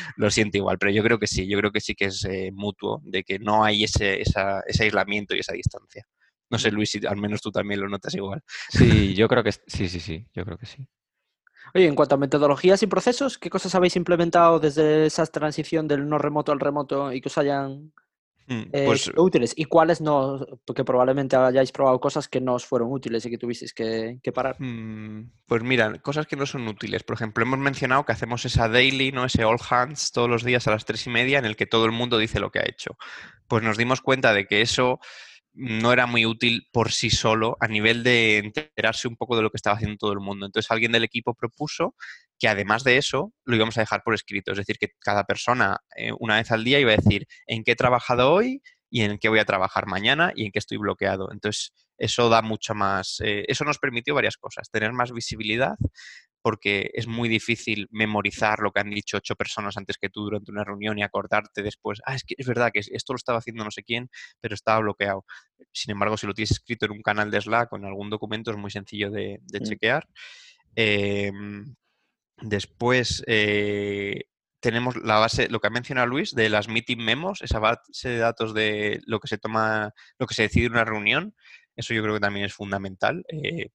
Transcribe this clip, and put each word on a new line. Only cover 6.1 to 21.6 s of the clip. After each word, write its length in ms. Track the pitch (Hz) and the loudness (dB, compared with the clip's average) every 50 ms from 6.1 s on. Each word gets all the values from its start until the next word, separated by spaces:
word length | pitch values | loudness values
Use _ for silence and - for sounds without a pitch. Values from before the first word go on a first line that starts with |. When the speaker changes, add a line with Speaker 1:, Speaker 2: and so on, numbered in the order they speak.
| _ _ _ _ _ _ _ - | _ _ _ _ _ _ _ -4
Speaker 1:
No 60 | 120 107 | -2 0
sé, 140 | 104 110 | 2 2
Speaker 2:
Mm. 20 | 101 | 2
Speaker 1:
Luis, 160 | 107 107 - | 2 0 0
si 160 | - 104 104 | -2 -2 -4
al 120 | - 101 101 | -4 -4 -2
menos 240 | 104 104 104 104 - | -4 -4 -4 -4 -6
tú 80 | 110 | -6
también 280 | 98 104 101 101 101 101 | -4 -4 -4 -4 -4 -4
lo 80 | 98 98 | -4 -6
notas 280 | 101 98 - - - | -6 -8 -8 -8 -8
igual. 260 | 98 98 98 - 160 - - - - - - | -6 -6 -8 -8 -10 -12 -14 -14 -14 -10 -2
Speaker 3:
Sí, 440 | - - - - - 107 101 98 95 | 4 4 6 6 6 6 4 4 2
yo 140 | 95 113 107 | 2 2 4
creo 160 | 123 120 110 | 4 2 2
que 60 | 104 | 0
s-, 120 | - - _ - | -2 -4 _ -10
sí, 200 | - - 104 87 | -6 -6 -4 -4
sí, 120 | 90 87 | -6 -6
sí, 260 | 82 - 80 82 117 _ - | -8 -8 -10 -10 -12 _ -10
yo 100 | 92 90 | -10 -10
creo 120 | 90 87 - | -8 -10 -12
que 80 | 117 | -14
sí. 220 | - - - 131 - _ _ _ _ _ _ _ _ _ _ _ _ _ _ - - - | -18 -18 -18 -20 -20 _ _ _ _ _ _ _ _ _ _ _ _ _ _ -14 -2 4
Speaker 2:
Oye, 100 | 185 185 | 6 6
en 80 | 160 143 | 6 6
cuanto 220 | 156 147 - 147 | 4 4 4 4
a 20 | 139 | 2
metodologías 640 | 143 135 151 147 147 143 139 - - 185 196 196 | 2 2 2 4 4 4 4 4 6 6 6 6
y 60 | 226 190 | 4 2
procesos, 500 | 190 185 - 240 247 - 277 262 - - | 0 2 2 2 0 0 0 -4 -4 -6
¿qué 140 | - 175 | -8 -6
cosas 240 | - 185 - 185 185 | -6 -4 -4 0 2
habéis 200 | 185 180 180 - | 4 4 4 2
implementado 640 | 180 170 - 175 165 175 170 165 175 170 170 165 160 | 2 2 2 2 2 4 4 6 8 8 8 8 6
desde 460 | 151 151 139 156 156 151 151 156 156 | 4 2 4 4 4 4 6 6 4
esa 200 | 151 - - 160 - | 4 2 0 -2 -2
transición 600 | - 147 147 151 147 - 147 - 165 160 156 151 | -2 -2 -2 -2 -2 -4 -4 -2 -2 -2 0 0
del 220 | 147 139 143 147 | 0 0 0 0
no 80 | 151 147 | 0 0
remoto 340 | 143 147 147 151 143 - | 0 0 0 0 0 0
al 80 | 147 135 | 0 0
remoto 540 | 143 143 143 147 139 - 143 139 143 139 123 | 2 0 0 0 -2 -2 -2 -2 -2 -2 -4
y 80 | 135 | -6
que 60 | - 135 | -6 -4
os 80 | - 165 | 0 0
hayan, 560 | 143 143 143 139 139 135 135 143 151 156 _ _ _ _ _ _ _ _ _ _ _ - | 2 2 2 0 -2 -4 -8 -12 -16 -20 _ _ _ _ _ _ _ _ _ _ _ -6
Speaker 1:
Mm, 160 | 127 110 107 - - | -6 -6 -6 -4 -2
Speaker 2:
eh, 100 | 143 139 139 | 0 2 4
Speaker 1:
pues 140 | 139 - - | 2 2 0
Speaker 2:
sido 180 | - - 160 175 | -2 2 4 4
útiles? 300 | 185 - 151 120 - - | 6 4 4 2 0 -2
¿Y 100 | - 156 | -4 -2
cuáles 360 | - - 165 160 165 170 165 | 2 4 4 6 6 4 2
no? 420 | 156 156 147 139 135 139 135 131 135 - 139 - _ | 2 2 2 2 2 0 -2 -6 -8 -10 -14 -16 _
Porque 180 | - 123 - 131 | -8 -4 -4 0
probablemente 520 | 131 127 127 127 131 135 143 135 127 139 | 2 4 4 4 4 4 2 0 2 4
hayáis 360 | 127 127 127 127 135 | 4 4 6 6 4